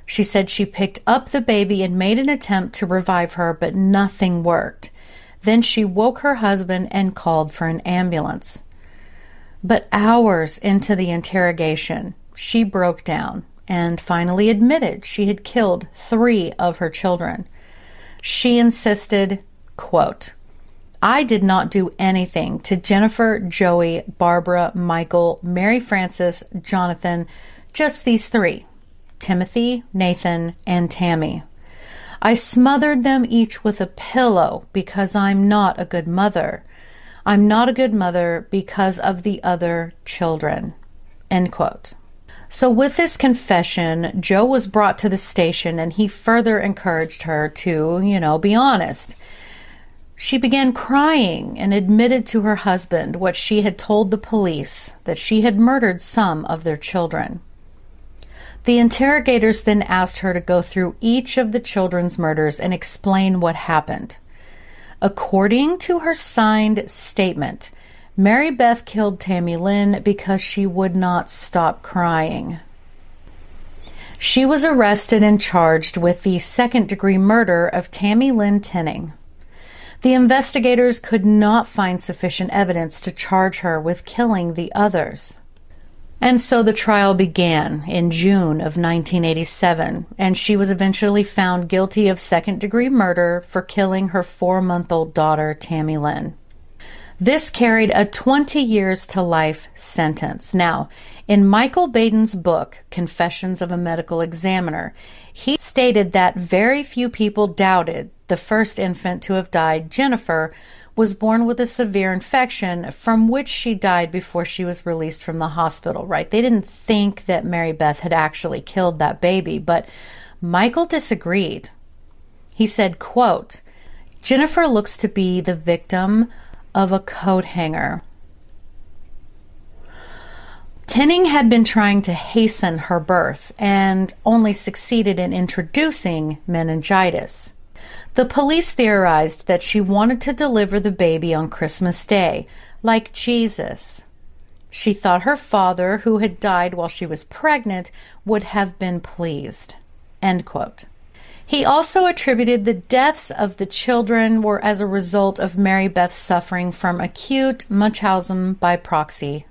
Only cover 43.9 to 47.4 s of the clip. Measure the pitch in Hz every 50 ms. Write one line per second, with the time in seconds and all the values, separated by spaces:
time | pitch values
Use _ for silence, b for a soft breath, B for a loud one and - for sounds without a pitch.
43.9 | 160 165 170 165 - 190 175 - 190 190 220 254 269 254 240 196 - 214 208 196
44.9 | - - - 208 190 190 - - - - 175 165 165 - - 170 165 165 160 170
45.9 | 160 196 214 202 - - - - 226 233 226 226 220 208 - 202 196 - - 190
46.9 | 165 160 160 165 - - - 160 160 151